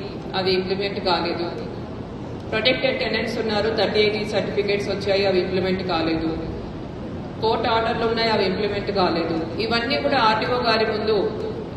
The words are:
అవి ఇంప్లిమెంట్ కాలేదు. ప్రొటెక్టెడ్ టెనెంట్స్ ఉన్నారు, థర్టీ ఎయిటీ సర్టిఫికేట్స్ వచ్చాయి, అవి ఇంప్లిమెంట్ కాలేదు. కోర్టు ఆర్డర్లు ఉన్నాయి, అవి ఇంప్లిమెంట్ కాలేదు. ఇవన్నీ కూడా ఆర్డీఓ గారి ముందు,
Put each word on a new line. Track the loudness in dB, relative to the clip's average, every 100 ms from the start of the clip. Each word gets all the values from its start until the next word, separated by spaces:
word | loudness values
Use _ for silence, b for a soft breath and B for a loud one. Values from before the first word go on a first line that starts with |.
| -6 -8 -6 -2
అవి | 2
ఇంప్లిమెంట్ | 2 2 0 -2 -2
కాలేదు. | 0 2 0 -2 -4 -4 -6 -8 -8 -8 -8 -10 -10 -8 -4
ప్రొటెక్టెడ్ | 0 2 2 0 0
టెనెంట్స్ | -2 -2 -2 -2
ఉన్నారు, | -2 0 0 0
థర్టీ | 2 2
ఎయిటీ | 2 0 -2
సర్టిఫికేట్స్ | -2 -2 0 0 0 -2
వచ్చాయి, | -2 0 2 2
అవి | 2
ఇంప్లిమెంట్ | 2 0 0 0 0
కాలేదు. | 0 0 0 0 -2 -4 -6 -8 -10 -10 -10 -8 -8 -8 -2
కోర్టు | 0 2 2
ఆర్డర్లు | 2 2 0 0
ఉన్నాయి, | 2 2
అవి | 2
ఇంప్లిమెంట్ | 2 2 0 -2 0
కాలేదు. | 2 4 2 0 -2 -2 -2
ఇవన్నీ | 0 0 2 0
కూడా | 2 4
ఆర్డీఓ | 4 4 2 2
గారి | 4 4 2
ముందు, | 0 2 2 2 -2 -4 -6 -6